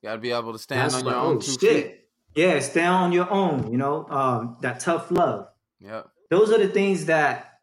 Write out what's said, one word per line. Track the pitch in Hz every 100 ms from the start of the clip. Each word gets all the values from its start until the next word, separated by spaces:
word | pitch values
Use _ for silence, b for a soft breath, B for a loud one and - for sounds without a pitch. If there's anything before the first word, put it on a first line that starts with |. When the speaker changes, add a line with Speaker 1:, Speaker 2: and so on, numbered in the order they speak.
Speaker 1:
You | 110
gotta | 110
be | 120
able | 120 113
to | 110
stand | - 131
Speaker 2:
that's | 127 127
Speaker 1:
on | 127
Speaker 2:
like, | 123
Speaker 1:
your |
own | 127 131
Speaker 2:
"Oh, |
Speaker 1:
two | 131 127
Speaker 2:
shit." | 190 151 -
Speaker 1:
feet. | - _ _ _ 151
Speaker 2:
Yeah, | 180 151
stand | 127 165 175
on | 185 175
your | 175 180
own, | 196 185 139 110
you | 120
know, | 139 151 156
um, | 143 131 120 117 -
that | 131 123
tough | - 175 -
love. | 180 160 104 - _ _ _
Speaker 1:
Yep. | 98 92 - _ -
Speaker 2:
Those | 175 214
are | 220
the | 190
things | 190 196 185 156
that, | 160 147 117 - _